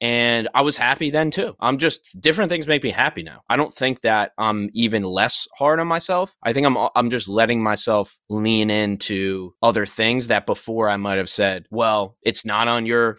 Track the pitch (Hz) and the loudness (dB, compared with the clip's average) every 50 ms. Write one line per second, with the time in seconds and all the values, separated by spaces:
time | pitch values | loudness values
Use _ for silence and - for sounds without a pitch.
0 | 120 117 120 120 120 120 117 117 110 - - 131 139 147 139 - 120 123 139 - | -2 0 2 2 2 2 2 0 -2 0 0 0 2 2 0 0 0 0 0 0
1 | 160 143 147 156 160 156 - 185 220 214 - - - 123 135 135 165 160 - - | -2 -2 0 0 0 0 -2 -2 -4 -6 -6 -2 -2 0 0 2 0 -2 -2 -4
2 | - - - 92 - 156 160 208 208 160 175 160 147 151 151 139 139 117 95 120 | -10 -16 -14 0 0 0 2 2 0 0 -2 -4 0 0 0 0 0 -2 0 2
3 | 127 151 - 90 80 80 - - _ - 120 135 151 - - - 127 131 123 - | 0 0 0 -4 -10 -12 -16 -14 _ 0 2 2 2 0 -2 -2 -2 -2 -2 0
4 | - 113 110 107 104 - - - 110 107 107 104 101 101 - 113 117 107 113 107 | 0 2 2 2 0 -2 -4 -2 0 0 0 0 -4 -4 -2 -2 0 0 0 0
5 | 98 92 92 95 107 120 - - - - - - 139 147 156 165 170 170 165 170 | -2 -2 0 0 0 0 0 -4 -8 -12 -6 0 0 2 2 2 0 -2 -2 -2
6 | - - 180 180 196 - - _ - 117 117 139 143 139 127 107 117 - - 123 | -2 -2 -2 -2 -2 -4 -8 _ -4 -2 0 2 2 2 2 2 0 0 0 0
7 | 120 117 123 117 101 95 101 113 113 113 120 113 110 107 107 - - 117 107 104 | 0 0 -2 -4 -4 -2 2 2 2 2 2 0 0 0 0 0 0 0 2 0
8 | 98 - - _ _ - 107 107 107 113 113 107 107 107 104 107 107 101 101 98 | 0 -2 -8 _ _ -6 -4 -2 0 2 2 2 2 2 2 0 0 0 -2 -4
9 | - - 101 95 98 98 95 95 92 90 - _ 113 117 101 110 101 - - - | -4 -4 -4 -2 -2 -2 -4 -6 -8 -12 -6 _ 2 2 2 2 -2 -2 -2 0
10 | 110 113 120 127 120 117 110 101 - - 98 - - 113 113 113 110 104 101 101 | 0 2 2 0 0 0 0 0 0 -2 -4 -4 -6 -6 -2 0 0 0 0 0
11 | 101 101 95 95 92 - - - 101 98 95 90 - _ 104 113 113 110 107 104 | -2 -2 -2 -2 -2 -2 -2 0 0 0 0 -4 -8 _ -4 -2 0 2 2 0
12 | 98 98 - _ _ 113 - - - 107 104 107 117 117 120 117 113 113 117 117 | -2 -4 -8 _ _ -2 -2 -2 -2 -2 0 0 2 2 0 0 0 0 2 2
13 | 117 113 107 | 2 0 -2